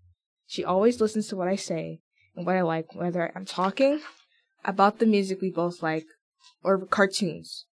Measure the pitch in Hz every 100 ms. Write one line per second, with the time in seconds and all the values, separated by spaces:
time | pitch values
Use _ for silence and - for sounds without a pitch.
0 | _ _ _ _ _ - 175 185 226 240
1 | 220 214 208 190 180 196 - 165 160 160
2 | _ _ _ - 175 185 170 160 160 -
3 | 175 175 165 180 190 - 185 190 269 302
4 | - - _ _ _ _ - 190 196 214
5 | 226 202 190 190 190 175 175 175 160 160
6 | 160 _ _ _ _ _ - 196 190 -
7 | 196 - 180 151 - - -